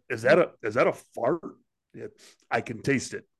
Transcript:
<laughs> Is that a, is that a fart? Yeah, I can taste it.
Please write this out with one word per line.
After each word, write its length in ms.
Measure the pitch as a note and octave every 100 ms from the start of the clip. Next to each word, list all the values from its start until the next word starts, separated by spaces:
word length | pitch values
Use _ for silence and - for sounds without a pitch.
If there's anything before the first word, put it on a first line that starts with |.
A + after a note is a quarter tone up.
<laughs> 100 | _
Is 120 | A#2
that 160 | A#2 E3+
a, 120 | - -
is 120 | A2+
that 120 | A2 E3
a 60 | - _
fart? 260 | - A#2+ E3 - - _ _ _
Yeah, 120 | A#2 A2 _ - _ _
I 100 | A#2+
can 200 | - A2
taste 320 | - C3+ -
it. 120 | G2 -